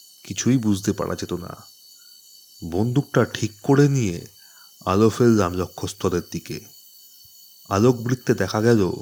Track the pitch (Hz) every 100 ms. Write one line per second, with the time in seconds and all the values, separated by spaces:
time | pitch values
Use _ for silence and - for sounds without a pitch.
0 | _ _ - 95 113 131 110 98 104 95
1 | - 87 - 90 87 - - _ _ -
2 | - - _ _ _ - 87 85 117 123
3 | - 135 110 - 110 - - 135 143 139
4 | 107 85 - - - - - - - 95
5 | 110 - 120 110 87 90 87 - 98 -
6 | 95 90 - 85 - 76 - - _ _
7 | - _ - - _ _ - 98 120 117
8 | 117 123 - 113 92 107 113 117 90 -